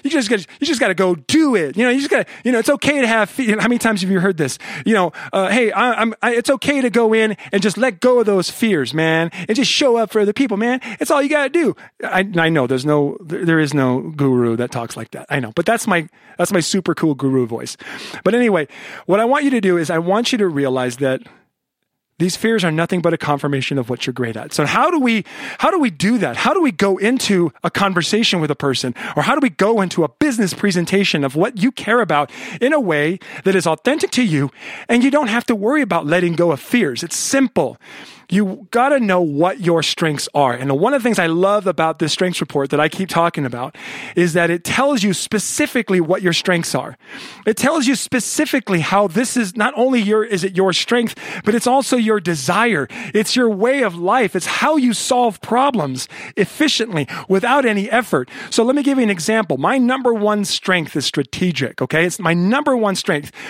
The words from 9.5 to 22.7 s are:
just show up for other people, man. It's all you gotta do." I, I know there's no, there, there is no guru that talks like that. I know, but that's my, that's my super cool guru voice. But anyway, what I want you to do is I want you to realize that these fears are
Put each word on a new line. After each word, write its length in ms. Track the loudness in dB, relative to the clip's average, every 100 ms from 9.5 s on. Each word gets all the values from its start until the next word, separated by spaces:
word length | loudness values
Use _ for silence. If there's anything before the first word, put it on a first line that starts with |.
| 0
just 120 | 0
show 280 | 2 2 2
up 160 | 0
for 80 | 0
other 120 | 0
people, 240 | 0 -2 0
man. 240 | -2 -2 -6 -6
It's 100 | 0
all 100 | 0
you 80 | 2
gotta 220 | 0 0
do." 240 | 0 0 -2 -8 -12
I, 200 | -2 0 0 2
I 120 | 2
know 200 | 2 2
there's 180 | 0 2
no, 300 | 2 0 -4
there, 240 | -10 -4
there 140 | 2 2
is 160 | 2
no 280 | 2 2 0 -4
guru 400 | -2 2 2 2
that 160 | 0 -4
talks 260 | -6 -10 -12
like 140 | -14
that. 160 | -14 -6
I 100 | -4
know, 100 | -4 -2
but 100 | 0
that's 220 | 0 0
my, 200 | -2 -2 _ -12 -4
that's 140 | 0
my 80 | 0
super 340 | 0 -2 -2
cool 220 | 0 0 0
guru 280 | 0 0
voice. 320 | -2 -6 -10 -14 -16 -16 -14 -4
But 140 | 0 2
anyway, 320 | 2 2 -2 -10 -18 -8 0
what 120 | 2
I 60 |
want 180 | 2 2
you 80 | 2
to 100 | 2
do 180 | 2 2
is 120 | 0
I 80 | -2
want 320 | 0 0 0
you 80 | 0
to 80 | 0
realize 520 | 0 0 0 -2 -2
that 240 | -2 -2 -8 -20 _ _ _ _ _ _ _ -4
these 180 | -2 0
fears 260 | 0 0
are 80 | 0